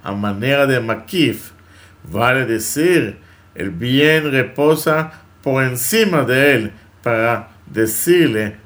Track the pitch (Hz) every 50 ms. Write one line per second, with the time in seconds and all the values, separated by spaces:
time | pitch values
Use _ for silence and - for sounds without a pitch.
0 | - 92 101 101 104 104 98 98 117 135 139 143 143 135 131 123 113 113 110 104
1 | - - - 180 147 117 98 - - - - _ - _ - - - - - _
2 | - - 82 104 117 123 127 131 127 113 113 110 110 - - 143 156 180 180 160
3 | 120 101 - - - - - _ _ _ - - 90 98 87 85 120 123 131 139
4 | 147 156 156 156 151 147 135 131 127 127 - - 147 156 160 160 - 165 156 160
5 | 160 160 - - - _ _ _ - 143 131 131 131 127 123 123 - - 214 226
6 | 220 196 175 147 127 113 127 131 139 143 135 113 107 104 - - - - _ -
7 | - 120 117 110 113 117 117 101 - - - - - - - 107 113 107 - -
8 | - 170 180 180 165 131 110 107 110 101 - - -